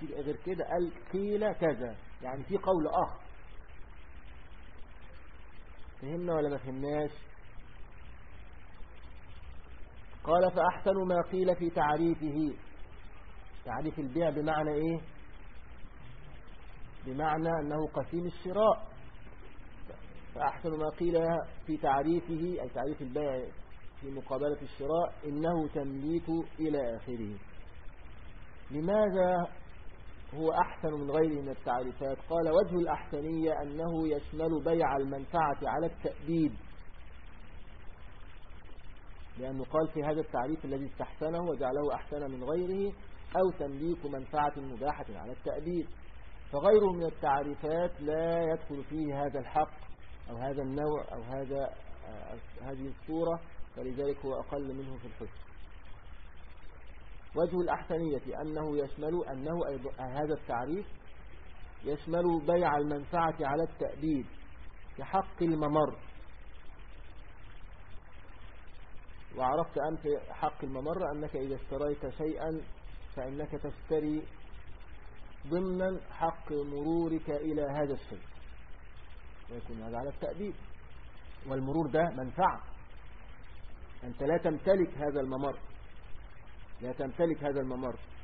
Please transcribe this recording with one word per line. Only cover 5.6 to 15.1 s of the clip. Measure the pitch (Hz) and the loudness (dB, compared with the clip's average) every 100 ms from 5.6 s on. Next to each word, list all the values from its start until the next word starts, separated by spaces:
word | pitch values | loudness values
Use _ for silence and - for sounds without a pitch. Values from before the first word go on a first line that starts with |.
| - - - - | -8 -8 -8 -6
فهمنا | 135 170 175 | -4 -2 2
ولا | 160 147 | 2 4
ما | 139 | 2
فهمناش؟ | 131 131 143 147 147 - - - - - - - - - - - - - - - - - - - - - - - - - - - - - - - | -2 -2 2 2 2 0 -8 -8 -8 -8 -8 -8 -8 -8 -10 -10 -10 -10 -10 -10 -10 -8 -8 -8 -10 -10 -8 -8 -8 -8 -8 -6 -6 -6 -10 -4
قال: | - 170 185 | 6 8 8
"فأحسن | 175 170 - - 190 185 | 8 6 6 4 6 6
ما | 175 165 | 4 4
قيل | 185 185 170 | 4 6 6
في | 170 | 4
تعريفه"، | 170 147 151 170 160 151 147 151 - - - - - - - - - - - | 4 6 6 6 4 2 2 2 0 -8 -8 -8 -8 -10 -10 -10 -10 -10 -8
تعريف | - 117 151 156 | -4 -2 -2 -2
البيع | 139 139 170 | 0 4 4
بمعنى | 143 151 156 151 | 4 2 4 4
ايه؟ | 151 160 165 - | 4 4 2 -2